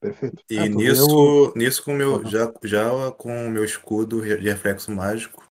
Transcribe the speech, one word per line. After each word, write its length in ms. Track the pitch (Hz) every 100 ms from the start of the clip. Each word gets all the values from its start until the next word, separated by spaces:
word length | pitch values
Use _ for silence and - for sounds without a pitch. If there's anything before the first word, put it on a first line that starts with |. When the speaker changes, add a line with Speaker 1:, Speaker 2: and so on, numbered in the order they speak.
Speaker 1:
Perfeito. 400 | 107 - 131 - _
Speaker 2:
E 80 | 107
Speaker 1:
É, 120 | 104
tu 100 | 104
vê 80 | 117
Speaker 2:
nisso, 180 | 135 143
Speaker 1:
o 480 | 151 143 143 139 117
Speaker 2:
nisso 260 | 120 127
com 100 | -
o 20 | 143
meu, 180 | 139 127
Speaker 1:
Aham. 140 | 110
Speaker 2:
já, 240 | 107 117 113
já 480 | 107 104 110 127 131
com 360 | 127 120 120 117
o 20 |
meu 140 | 110 107
escudo 560 | - - 107 110 113
re-, 160 | 107 104
de 120 | 98
reflexo 400 | 101 104 98 -
mágico 540 | 104 95 110 113 - _